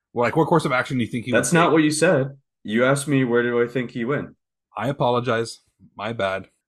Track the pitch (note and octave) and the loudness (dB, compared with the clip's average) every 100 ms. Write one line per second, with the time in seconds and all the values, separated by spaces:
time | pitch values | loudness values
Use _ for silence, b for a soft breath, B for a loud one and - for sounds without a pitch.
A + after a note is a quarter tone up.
0 | _ A#2 A#2 D#3+ D#3 E3+ D#3 B2+ - C3 | _ -4 0 0 2 2 2 -2 -2 -4
1 | A2 B2 A#2 A#2+ C3 E3 E3+ D#3+ D3+ D3 | -4 -6 0 0 2 2 4 4 2 2
2 | E3 D3 C3+ - _ _ G#2 A2 B2+ C#3 | 2 2 -2 -8 _ _ -4 0 2 0
3 | D3+ C3+ B2+ A#2+ A#2+ A#2+ A#2+ C3+ A#2 B2 | 0 0 2 2 2 0 0 -2 -6 -6
4 | A#2 C#3 E2+ - _ _ _ G#2 A#2+ C#3+ | -4 -4 -6 -16 _ _ _ -6 -6 0
5 | B2+ A#2+ B2 A2+ A#2 - _ _ F#2+ - | 0 0 0 -2 -4 -12 _ _ -20 -10
6 | G#2 A#2 G2 F#2+ F#2+ _ | -8 -4 -2 -4 -8 _